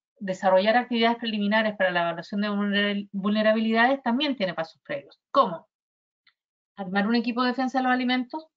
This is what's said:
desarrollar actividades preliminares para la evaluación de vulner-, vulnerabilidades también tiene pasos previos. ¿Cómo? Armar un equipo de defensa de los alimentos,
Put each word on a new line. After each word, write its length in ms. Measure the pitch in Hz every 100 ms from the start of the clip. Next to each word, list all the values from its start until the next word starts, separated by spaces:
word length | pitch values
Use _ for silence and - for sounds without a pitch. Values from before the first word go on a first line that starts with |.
| _ _
desarrollar 580 | 190 185 190 190 208 240
actividades 400 | 240 233 233 233
preliminares 580 | 233 214 202 220 220 208
para 160 | 185
la 100 | 175
evaluación 400 | 170 165 - 202
de 80 | 208
vulner-, 600 | 202 202 202 202 202 202
vulnerabilidades 880 | 196 196 214 220 220 220 226 240 277
también 320 | 247 240 302 269
tiene 180 | 190
pasos 280 | - - -
previos. 360 | - 143 - - _
¿Cómo? 360 | 285 214 165 - _ _ _ _ _ _ _ _ _ _ -
Armar 320 | 185 196 202
un 80 | 233
equipo 260 | 233 233
de 80 | 247
defensa 300 | 240 254 262
de 40 |
los 100 | 254
alimentos, 540 | 254 247 254 247 311 320